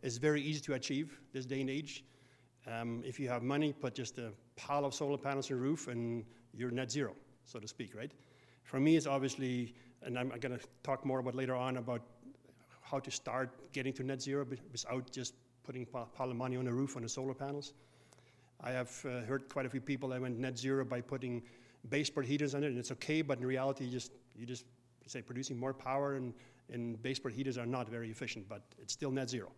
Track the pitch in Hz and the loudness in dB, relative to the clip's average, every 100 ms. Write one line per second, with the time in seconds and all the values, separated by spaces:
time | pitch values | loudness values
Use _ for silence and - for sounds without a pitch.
0 | 131 117 151 151 143 151 143 131 131 139 | -2 4 6 6 4 0 0 -2 2 0
1 | 156 - - 135 127 135 131 135 156 - | 0 -6 -8 -6 -2 0 0 0 -4 -8
2 | - - - - - _ - 117 117 117 | -14 -20 -20 -20 -20 _ -6 -2 -2 -2
3 | 123 120 135 123 120 139 151 139 131 127 | -4 -2 0 2 4 4 4 2 -2 -2
4 | 120 - 117 101 - - - 143 143 135 | -6 -4 -8 -10 -16 -16 0 2 2 2
5 | 143 143 139 139 131 131 131 156 - 117 | 0 2 2 0 0 2 2 2 0 -2
6 | 117 117 110 - - - 123 120 131 131 | 0 -2 -4 -14 -20 -6 -2 0 0 0
7 | 123 92 - - - 120 107 - 110 107 | 0 -2 -16 -20 -14 -10 -10 -8 -8 -6
8 | 131 - - - - - - 135 143 160 | -10 -10 -20 -20 -20 -20 -4 6 10 10
9 | 139 139 131 127 135 123 117 - - - | 8 4 2 2 0 0 -2 -6 -20 -12
10 | - 123 127 120 127 123 - - - 135 | -4 0 0 0 -2 -4 -8 -10 -2 0
11 | 135 131 127 123 131 127 127 127 120 120 | 2 2 2 0 2 2 2 0 0 -2
12 | - - - - - - - - - 139 | -4 -18 -20 -20 -20 -20 -20 -20 -4 -4
13 | 135 - - 120 127 - - - 131 131 | -2 -6 -2 0 -2 -4 -10 -2 -2 0
14 | 131 135 131 139 135 123 - 117 - 127 | -2 -2 0 0 0 -4 -8 -8 -2 -2
15 | 127 - 123 - - _ - 123 117 127 | -2 -6 -6 -8 -20 _ -10 -6 -4 -4
16 | 117 - 127 120 127 127 127 120 139 135 | -6 -2 -2 0 0 2 2 2 2 0
17 | 113 - 131 131 139 143 143 - - - | -4 -2 -2 -2 -2 -4 -6 -14 -20 -20
18 | - - - - - _ 127 127 123 - | -20 -20 -20 -20 -20 _ -2 0 -2 -4
19 | 139 123 113 135 135 147 131 131 120 135 | -4 -4 0 -2 0 -2 0 -2 0 0
20 | 135 127 127 117 131 123 131 135 123 123 | 0 -2 -2 0 -2 -2 2 2 2 0
21 | 120 135 123 120 - - - - 113 139 | -2 -4 -2 -4 -4 -18 -20 -18 -2 0
22 | 147 - 127 143 147 139 147 123 120 123 | 2 0 2 4 4 2 2 0 -2 -6
23 | - 156 151 131 127 131 135 135 127 123 | 2 2 4 2 2 2 2 2 0 -2
24 | - - - - 117 120 - - - _ | -4 -12 -20 -12 -8 -8 -10 -20 -20 _
25 | - 131 107 123 131 123 131 135 - 135 | -10 -10 -6 -4 -2 0 -2 -2 0 2
26 | 143 139 127 117 - - _ 123 117 113 | 4 2 -2 -6 -14 -20 _ -4 -2 -2
27 | 120 135 135 113 135 123 117 127 113 117 | -2 0 -2 0 0 0 0 0 0 -2
28 | 117 110 120 - 98 107 - - - - | -4 -4 -4 -4 -6 -12 -12 -20 -8 -2
29 | 143 135 127 123 98 | 2 2 2 -2 -4